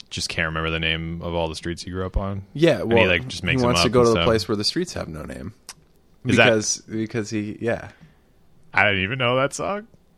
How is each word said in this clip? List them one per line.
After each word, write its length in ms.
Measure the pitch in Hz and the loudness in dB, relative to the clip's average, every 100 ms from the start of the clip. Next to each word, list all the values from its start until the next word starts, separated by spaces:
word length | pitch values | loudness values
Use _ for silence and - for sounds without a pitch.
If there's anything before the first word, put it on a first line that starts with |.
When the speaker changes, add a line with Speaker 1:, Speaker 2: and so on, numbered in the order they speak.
| - | -12
Speaker 1:
just 180 | - - | -8 -6
can't 160 | - 82 | -2 -2
remember 220 | 80 80 | -2 -2
the 100 | 80 | -2
name 420 | 80 80 82 85 | -2 -2 -4 -6
of 100 | 85 | -4
all 140 | 85 80 | -2 -2
the 80 | 78 | -4
streets 260 | 87 85 | -8 -8
he 60 | 92 | -8
grew 160 | 92 92 | -8 -4
up 120 | - | -4
on. 280 | 98 98 95 | -4 -6 -8
Speaker 2:
Yeah, 280 | 143 165 110 | 2 2 2
Speaker 1:
And 100 | 110 | 2
he, 60 | 95 | 2
Speaker 2:
well, 80 | 92 | 4
Speaker 1:
like, 200 | 87 - | 2 -2
just 160 | - | -6
makes 180 | 87 82 | 0 2
Speaker 2:
he 40 | 120 | 2
Speaker 1:
them 20 | |
Speaker 2:
wants 80 | 87 | 4
to 60 | 87 | 4
Speaker 1:
up 60 | |
Speaker 2:
go 60 | 123 | 4
Speaker 1:
and 60 | 117 | 6
Speaker 2:
to 20 | |
the 40 | 110 | 4
Speaker 1:
stuff. 80 | 87 | 4
Speaker 2:
place 220 | 113 - | 2 0
where 80 | 104 | -2
the 60 | |
streets 300 | 104 170 180 | 0 -2 -4
have 140 | 90 82 | -6 -8
no 160 | 78 | -10
name. 300 | - - 95 - - - _ _ _ _ 127 | -10 -10 -12 -14 -18 -20 _ _ _ _ 2
Speaker 1:
Is 100 | 120 | 6
that 80 | 113 | 6
Speaker 2:
Because, 320 | 110 104 - - | 6 2 -6 -6
because 420 | 110 110 120 101 | -6 -4 -4 -4
he, 260 | 110 104 101 | -4 -6 -6
yeah. 300 | 113 107 - - - _ _ _ _ - - | -4 -4 -6 -18 -20 _ _ _ _ -20 -4
Speaker 1:
I 100 | - | 2
didn't 180 | 101 98 | 4 4
even 140 | 95 135 | 0 0
know 200 | 120 127 | 0 2
that 160 | 139 | 0
song. 340 | - 175 202 226 - _ | -2 -4 -4 -8 -20 _